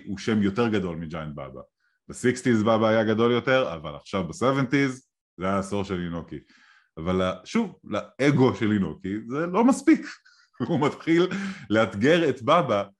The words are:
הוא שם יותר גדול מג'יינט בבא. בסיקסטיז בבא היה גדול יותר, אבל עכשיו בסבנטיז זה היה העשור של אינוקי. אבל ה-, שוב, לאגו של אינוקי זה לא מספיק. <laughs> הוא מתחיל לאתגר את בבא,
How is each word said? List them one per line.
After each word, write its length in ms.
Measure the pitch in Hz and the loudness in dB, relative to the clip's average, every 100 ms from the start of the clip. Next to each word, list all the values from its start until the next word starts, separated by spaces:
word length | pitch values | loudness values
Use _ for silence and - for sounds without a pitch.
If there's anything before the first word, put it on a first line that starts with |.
| - | -6
הוא 120 | 92 | -6
שם 240 | - 110 | -2 2
יותר 260 | 98 101 117 | 2 2 0
גדול 280 | 104 90 82 | 0 -2 -6
מג'יינט 380 | 80 82 78 | -10 -10 -10
בבא. 260 | 71 67 65 - _ _ _ - | -12 -14 -16 -20 _ _ _ -18
בסיקסטיז 540 | - 127 123 131 113 | -2 0 0 2 2
בבא 260 | 107 110 110 | 4 4 4
היה 160 | 110 | 4
גדול 280 | 110 110 120 | 2 2 2
יותר, 420 | 120 135 131 127 | 2 2 2 0
אבל 220 | 82 78 73 | -4 -10 -14
עכשיו 320 | - 98 82 | -6 -6 -4
בסבנטיז 760 | 78 123 139 123 143 139 127 _ _ _ - | -2 0 0 0 0 0 -4 _ _ _ -6
זה 100 | 92 | -2
היה 100 | 98 | -2
העשור 280 | 95 101 | -2 -4
של 160 | 95 90 | -4 -4
אינוקי. 380 | 87 85 82 73 - _ _ _ _ - | -6 -8 -10 -14 -16 _ _ _ _ -8
אבל 240 | 82 92 | -2 0
ה-, 140 | 92 - | 0 -4
שוב, 340 | - 220 196 - | -4 -4 -4 -8
לאגו 720 | - 101 - - 143 127 127 | -8 -8 -6 0 2 4 4
של 180 | 98 107 | 2 0
אינוקי 420 | 104 85 76 95 104 117 | 0 0 -6 -8 -8 -6
זה 200 | 139 175 | -6 -2
לא 180 | 190 | 2
מספיק. 420 | 240 - - 311 - - _ | 2 4 2 2 0 -18 _
<laughs> 340 | _ _ - 120 | _ _ -8 -2
הוא 180 | 156 139 | 0 0
מתחיל 400 | - 156 170 180 196 196 - 131 | 0 0 2 2 -2 -8 -10 0
לאתגר 580 | 107 110 101 131 170 156 | 2 2 2 4 4 2
את 140 | - | 0
בבא, 420 | 113 170 139 101 98 | 2 2 2 0 -2